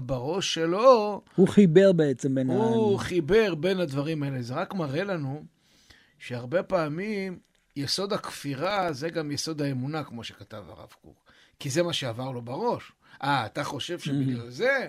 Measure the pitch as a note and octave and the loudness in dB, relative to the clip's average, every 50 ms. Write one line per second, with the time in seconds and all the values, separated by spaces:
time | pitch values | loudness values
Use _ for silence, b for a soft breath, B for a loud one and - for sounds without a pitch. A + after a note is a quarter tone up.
0 | C3 B2 C3+ B2 A#2+ D3 F3 G3 - - - E3 D#3+ E3 F3 G3+ A#3 C4+ B3+ A3+ | -2 -4 -4 -4 -4 -4 -4 -2 -2 -2 -2 0 0 0 2 6 8 8 8 8
1 | G#3 G#3 G3+ - - _ - - G3 F#3 - G#3 G#3 E3+ D3+ F#3+ G3 G3 F#3 E3 | 6 0 -4 -6 -10 _ 4 4 4 6 8 8 8 10 10 10 8 8 8 6
2 | D#3 C#3+ C3 - - C#3 C3 C3+ B2+ B2+ B2+ G#3 A3 A3+ A3+ A3+ A3 G#3 G3 - | 4 2 2 0 -2 -2 0 0 0 0 2 2 2 2 2 2 2 2 2 0
3 | - - F3+ F3 D#3 C3+ F#3+ A3+ A3 G3+ E3 D3+ D3+ F#3 G3 F#3 F3 D3 C3+ C#3+ | -2 -2 -2 -2 0 4 4 4 4 4 0 -2 -2 0 0 0 -2 -2 -2 -4
4 | C#3 D#3 D#3+ D3+ C#3+ C#3 C3+ B2+ A#2+ A#2 B2+ D#3 F#3+ - G3+ F#3+ D#3+ C#3 C3 D#3 | -2 -2 -4 -4 -4 -4 -4 -6 -6 -6 -6 -6 -6 -4 -4 -4 -4 -4 -2 -4
5 | G3 G3+ F#3+ E3 C#3+ C3 C#3 D3+ D#3+ - _ b b b b b b b b b | -2 -2 -4 -4 -4 -6 -8 -8 -12 -16 _ b b b b b b b b b
6 | b b b b - - B2 A#2+ B2 A#2+ D3 F#3 G#3 - F#3+ F3 D#3+ D3 D3 E3+ | b b b b -14 -10 -10 -10 -6 -2 -2 -2 0 0 0 0 0 -2 -4 -4
7 | G3 G#3+ G#3+ G3 F#3+ F#3+ F3+ - - _ _ _ _ _ _ - C#3 C3+ - - | -4 -4 -4 -4 -6 -6 -8 -12 -16 _ _ _ _ _ _ -8 -6 -4 -2 -2
8 | - G3 - - - - - - - C#3+ C#3 B2+ D#3+ F#3+ G#3 G3 F3+ E3+ D3+ A#2+ | -2 -2 -4 -4 -6 -8 -12 -10 -8 -8 -6 -4 -4 -2 -2 -2 -2 -2 -4 -4
9 | D3 F3 - E3 D#3 D3 C#3+ - - D#3+ D#3+ D3 C#3+ C#3+ C3+ B2+ B2+ C#3+ D#3 D#3 | -6 -6 -6 -6 -6 -4 -6 -6 -6 -6 -4 -4 -4 -2 -2 -4 -4 -4 -6 -6
10 | C#3+ - A#2+ A#2 G#2+ - G2 - G2 - A2+ G#2+ F#2+ D#2+ F#2+ D#2+ B1+ - - _ | -8 -8 -10 -12 -14 -14 -16 -18 -18 -18 -16 -16 -16 -16 -18 -20 -20 -20 -20 _
11 | _ D#2 - _ b b b b b b b - - C#3+ B2+ E3+ F3 F3 C3+ - | _ -20 -20 _ b b b b b b b -10 -8 -2 0 0 0 0 -2 -4
12 | C#3+ B2 A2 A#2 B2+ C3+ C3 A#2+ A#2 A#2 B2+ D#3+ A3+ A#3+ F#3+ - - - - b | -6 -6 -6 -8 -8 -8 -8 -10 -10 -10 -8 -4 -4 -4 -4 -4 -6 -12 -20 b
13 | b b b b - C#3 C#3+ C3 A2+ G#2 - D3 C#3 - D3 C#3 - - F3 E3 | b b b b -2 -2 0 0 -2 -4 -6 -6 -6 -6 -6 -8 -8 -8 -8 -8
14 | - D3+ C#3 C#3+ C3+ C3 B2 A#2 A#2+ A#2+ B2 C#3 A3 C4 C#4 C4 G#3 | -6 -4 -2 0 0 0 -2 -4 -8 -10 -8 -4 -2 0 0 0 -2